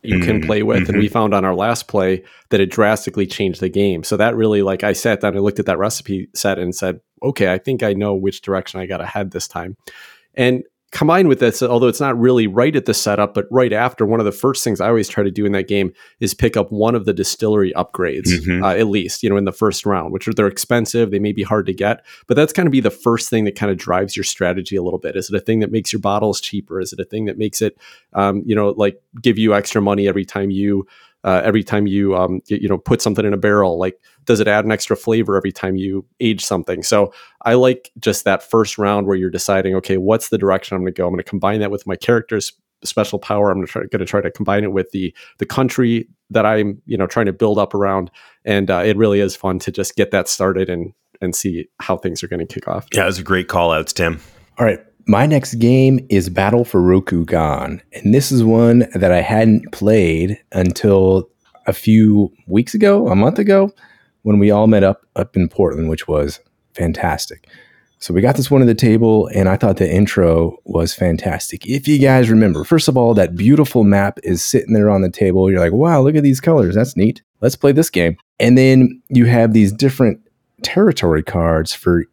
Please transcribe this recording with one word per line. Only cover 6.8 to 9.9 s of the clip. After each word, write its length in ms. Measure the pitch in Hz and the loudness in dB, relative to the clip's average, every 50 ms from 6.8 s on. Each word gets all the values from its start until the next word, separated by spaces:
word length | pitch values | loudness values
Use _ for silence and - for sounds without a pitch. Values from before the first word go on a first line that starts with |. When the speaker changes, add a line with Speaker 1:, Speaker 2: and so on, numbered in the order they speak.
| 98 92 90 - _ _ _ _ - | -6 -6 -6 -8 _ _ _ _ -6
Speaker 1:
"Okay, 280 | 131 139 - 107 92 | -6 -2 0 0 0
I 60 | 92 | 0
think 240 | 95 _ - 131 120 | -4 _ -6 -6 -4
I 120 | 120 107 101 | -2 -4 -2
know 200 | 95 104 104 98 | -2 -2 -4 -4
which 280 | 95 95 98 - - | -2 -4 -6 -6 -6
direction 380 | - - 98 95 92 - - 95 | -8 -6 -6 -6 -6 -8 -12 -12
I 60 | 92 | -10
gotta 220 | 90 95 85 85 | -8 -8 -10 -10
head 240 | 85 - 104 101 95 | -8 -8 -8 -8 -8
this 160 | - 92 - | -8 -10 -12
time." 300 | - - 87 87 92 107 _ _ - | -10 -12 -12 -12 -12 -16 _ _ -20